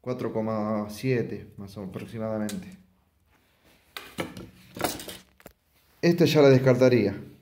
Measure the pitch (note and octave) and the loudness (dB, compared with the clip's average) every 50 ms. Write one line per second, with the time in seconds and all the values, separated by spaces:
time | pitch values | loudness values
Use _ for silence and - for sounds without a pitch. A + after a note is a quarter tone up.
0 | _ B2 B2+ B2+ B2 A#2 - A2 A2 A2 A2 G#2+ G#2 G#2+ A2 G#2 G#2+ G#2 - - | _ -8 -8 -6 -6 -6 -4 -4 -4 -4 -4 -4 -4 -4 -4 -4 -6 -8 -10 -8
1 | - C3 C3 A#2+ A2 F#2+ G#2+ G2+ G2 - - - G2 G2 - G#2+ G2+ F#2 - - | -4 -2 -2 -2 -2 -4 -8 -12 -14 -16 -18 -18 -18 -16 -14 -14 -14 -12 -12 -12
2 | - - A2+ A2+ A2 A2 A2 G#2+ G#2+ G#2 G2+ F#2 F2+ - - - _ _ _ _ | -14 -12 -12 -10 -8 -6 -6 -6 -6 -6 -8 -10 -12 -14 -20 -20 _ _ _ _
3 | _ _ _ _ _ _ _ _ _ _ _ _ _ _ _ _ _ _ _ - | _ _ _ _ _ _ _ _ _ _ _ _ _ _ _ _ _ _ _ -20
4 | - - - - - - - - - - - - - - - - - - - - | -20 -18 -12 -10 -10 -10 -10 -16 -18 -18 -20 -20 -20 -20 -14 -8 -6 -6 -6 -6
5 | - - - - - _ _ _ _ - _ _ _ _ _ _ _ _ _ _ | -12 -14 -16 -18 -20 _ _ _ _ -20 _ _ _ _ _ _ _ _ _ _
6 | - E3+ E3+ E3+ E3+ C#3+ - D#3 C#3+ C#3 C3+ B2+ B2+ C3+ B2+ - B2+ B2+ B2 A#2+ | 2 2 4 4 4 4 6 6 8 8 8 6 6 4 4 6 6 6 6 4
7 | G#2 G2 G2 - - - - _ | 2 2 -2 -4 -12 -16 -20 _